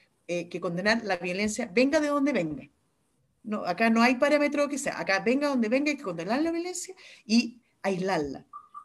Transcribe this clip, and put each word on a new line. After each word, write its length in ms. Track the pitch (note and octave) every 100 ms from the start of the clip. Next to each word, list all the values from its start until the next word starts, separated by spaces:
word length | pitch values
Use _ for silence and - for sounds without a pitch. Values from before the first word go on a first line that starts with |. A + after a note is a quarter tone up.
| _ _ -
eh, 200 | F3 E3+
que 140 | F3+
condenar 420 | F3+ F3 G#3 A#3
la 140 | G#3+ F3+
violencia, 520 | F3+ F#3 G#3+ G#3+ A#3
venga 260 | F3+ C4+ D#4
de 80 | D4
donde 240 | C#4+ C#4
venga. 380 | A#3 D#3+ C3+ - _ _ _ _ _ _ _
No, 220 | - G#3 -
acá 240 | F3 A3+
no 120 | A3+
hay 140 | A#3+ B3+
parámetro 540 | C#4+ D4 D4 D4 C#4+
que 80 | C#4+
sea, 200 | F3 -
acá 200 | F3+ F#3+
venga 300 | F#3+ C#4+ C#4+
donde 180 | C4 G#3+
venga 240 | C4 D4
hay 60 | C#4+
que 60 |
condenar 380 | F#3+ E3+ F3 B3+
la 100 | E4
violencia 440 | E4+ F4 F4+ - F#4 - - -
y 340 | A3+ A#3 - _ _
aislarla. 640 | G3+ F#3 F#3 F3 C#3+ C3 - - - -